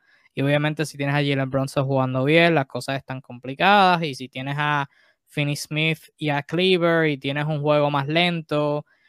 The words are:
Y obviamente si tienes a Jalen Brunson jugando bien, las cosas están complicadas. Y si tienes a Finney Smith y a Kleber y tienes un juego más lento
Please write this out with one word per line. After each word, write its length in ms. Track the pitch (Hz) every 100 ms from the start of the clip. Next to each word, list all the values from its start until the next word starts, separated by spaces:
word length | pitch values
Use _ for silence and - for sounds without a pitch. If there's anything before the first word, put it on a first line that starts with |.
| _ _ _
Y 60 | -
obviamente 460 | 135 147 151 156 156
si 100 | 143
tienes 180 | 139
a 40 | 143
Jalen 320 | 143 139 135
Brunson 340 | 135 135 -
jugando 400 | 135 135 131 131
bien, 300 | 135 165 170
las 100 | 160
cosas 320 | 135 - - 135
están 240 | - 131
complicadas. 800 | - 123 127 135 175 208 185 175
Y 120 | 165
si 160 | 127 127
tienes 260 | 131 131 143
a 320 | 147 147 139 _ _ _ _
Finney 300 | - 143 147
Smith 420 | - 151 160 160 - -
y 140 | 151
a 120 | 143
Kleber 640 | - 165 185 185 170 165 160
y 80 | 139
tienes 260 | 139 139
un 160 | 147 151
juego 300 | 147 147 147
más 180 | 147 139
lento 800 | 160 175 170 156 147 147 147 - _